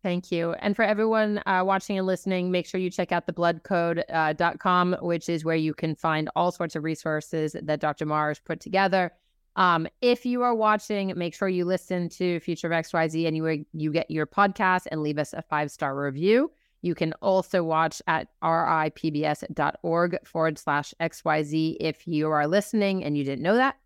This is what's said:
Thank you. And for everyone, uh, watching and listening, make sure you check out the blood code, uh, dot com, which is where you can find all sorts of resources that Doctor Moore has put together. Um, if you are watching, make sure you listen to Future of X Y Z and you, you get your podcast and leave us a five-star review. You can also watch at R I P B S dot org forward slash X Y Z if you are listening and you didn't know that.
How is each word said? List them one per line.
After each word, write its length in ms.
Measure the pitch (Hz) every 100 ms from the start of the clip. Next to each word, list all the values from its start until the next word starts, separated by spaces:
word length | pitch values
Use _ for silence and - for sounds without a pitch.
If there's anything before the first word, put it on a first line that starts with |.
Thank 300 | 190 180 -
you. 220 | 170 170
And 220 | 165 208 208
for 80 |
everyone, 580 | 214 208 220 220 214 208 -
uh, 160 | 185
watching 360 | 185 190 - 196
and 80 | 185
listening, 420 | 185 196 185 180
make 160 | 180 160
sure 140 | 185
you 100 | 185
check 220 | - 180
out 160 | 175 -
the 60 |
blood 280 | 170 170 165
code, 400 | - 180 170 165 -
uh, 240 | 165 156
dot 260 | 156 170 -
com, 380 | 196 180 180 185
which 280 | 170 170 -
is 160 | 170 156
where 100 | 160
you 200 | 156 151
can 200 | 160 151
find 340 | 165 156 156 -
all 160 | 175
sorts 240 | - 170 165
of 80 |
resources 720 | 156 156 165 151 - 160 156 -
that 180 | 151 151
Doctor 280 | 156 143 151
Moore 220 | 151 151
has 100 | 147
put 200 | - 165
together. 520 | - 185 196 185 175 _ _ _ _ -
Um, 300 | 180 170 165 _
if 240 | 247 240 247
you 160 | 247
are 120 | 247
watching, 600 | 226 214 214 - 208 190 175
make 180 | 175
sure 140 | - 196
you 160 | 180
listen 460 | 175 185 - 180 170
to 320 | - 180 170
Future 260 | - 165 165
of 60 |
X 180 | 165 160
Y 160 | 170 160
Z 180 | 160 165
and 120 | 160
you, 280 | 160 151 151
you 180 | 160 156
get 220 | 160 -
your 160 | 156 156
podcast 580 | - 202 185 190 185 -
and 100 | 156
leave 160 | 151 147
us 140 | 147
a 100 | -
five-star 560 | - 151 147 - 143 139
review. 540 | 143 135 185 233 294 _ _ _
You 120 | 180
can 200 | 165 160 -
also 420 | 196 190 175 185
watch 380 | 160 160 160 - -
at 220 | 160 - _
R 260 | 165 165 160
I 220 | 160 156
P 220 | - 165
B 120 | 147
S 220 | 151 147 -
dot 260 | 156 147 -
org 360 | 175 165 175 180 -
forward 340 | 165 160 156
slash 340 | - 147 143 -
X 240 | 165 -
Y 180 | 170 156
Z 360 | 151 156 160 -
if 260 | 160 156 -
you 240 | 156 156
are 160 | 151 147
listening 580 | 196 - 220 196 190 147
and 120 | 147
you 60 |
didn't 200 | 139 135
know 120 | 170 233
that. 220 | 269 -